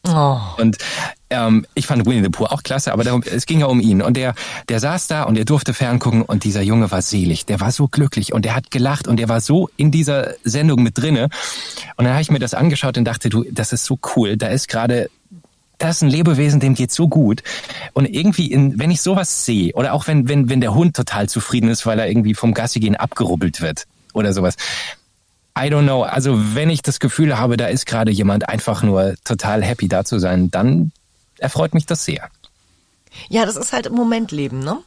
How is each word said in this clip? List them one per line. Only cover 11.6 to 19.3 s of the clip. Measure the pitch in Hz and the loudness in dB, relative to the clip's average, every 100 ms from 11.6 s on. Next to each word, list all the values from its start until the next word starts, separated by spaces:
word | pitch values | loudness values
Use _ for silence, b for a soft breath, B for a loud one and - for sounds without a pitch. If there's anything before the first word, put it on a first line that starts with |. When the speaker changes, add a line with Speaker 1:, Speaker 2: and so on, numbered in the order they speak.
| B B B - | B B B -2
Speaker 2:
Und | |
dann | 123 139 | 0 2
hab | |
ich | 156 | 0
mir | 139 | 0
das | 123 | 0
angeschaut | - 165 143 135 123 | 0 2 2 -2 0
und | 117 | -2
dachte, | 117 120 | 0 0
du, | 110 - | 0 -2
das | - 110 | -4 -4
ist | 120 - | -4 -4
so | 131 - - | -6 -2 0
cool. | 107 107 | 0 0
Da | 110 | -2
ist | - - | -2 -2
gerade, | 117 117 120 - _ _ 175 _ _ _ _ | -4 -2 -2 -4 _ _ -20 _ _ _ _
da | 160 | -4
ist | 165 | 2
ein | 147 | 2
Lebewesen, | 147 170 135 147 143 | 4 2 4 4 4
dem | 135 123 | 2 2
geht's | 123 - | 0 2
so | 165 | 2
gut. | 165 113 - B B B B B | 4 2 2 B B B B B
Und | - 139 | 0 0
irgendwie, | 139 185 180 165 | 2 2 2 0
in, | 139 139 107 | 2 2 2
wenn | 156 | 0
ich | 180 | 0
sowas | 180 196 180 | 0 0 -2